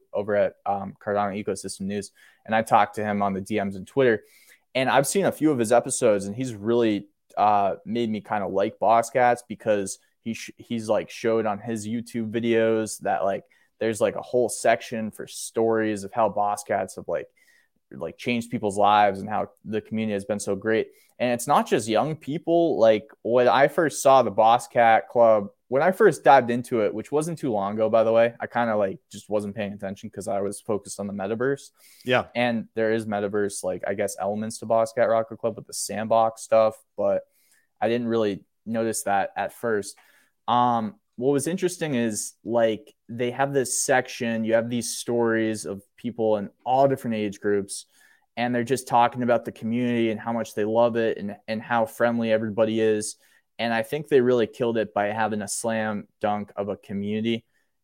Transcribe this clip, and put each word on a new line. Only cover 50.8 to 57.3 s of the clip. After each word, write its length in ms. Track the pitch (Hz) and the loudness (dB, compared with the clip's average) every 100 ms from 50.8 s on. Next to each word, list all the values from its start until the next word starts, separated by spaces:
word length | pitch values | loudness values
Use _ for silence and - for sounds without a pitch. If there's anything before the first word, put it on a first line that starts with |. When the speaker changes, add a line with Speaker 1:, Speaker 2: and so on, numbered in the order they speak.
| 120 117 | 2 2
Speaker 1:
it 200 | 113 - | -2 -2
and, 200 | 101 - - | -8 -10 -8
and 140 | 110 | -8
how 240 | - 120 113 | -2 0 0
friendly 460 | - 120 117 113 | 0 0 0 0
everybody 480 | 110 110 104 110 110 | 0 0 0 0 2
is. 360 | 110 107 104 - _ _ _ - | 2 0 -2 -12 _ _ _ -6
And 120 | 117 | -2
I 120 | 117 | -2
think 240 | 185 151 156 | -4 -6 2
they 140 | 139 | 4
really 260 | 123 123 110 | 4 2 0
killed 300 | - 120 113 | -2 -2 0
it 140 | 104 | -2
by 140 | 104 101 | -2 -2
having 340 | 110 110 107 | -2 -2 -2
a 40 | 98 | -6
slam 600 | - 117 110 110 104 - _ | -6 -4 -2 -4 -6 -10 _
dunk 320 | 107 104 101 - | -2 -2 -6 -8
of 120 | 101 | -6
a 80 | 95 | -8
community, 720 | - 101 101 107 110 | -8 -6 -4 -2 -2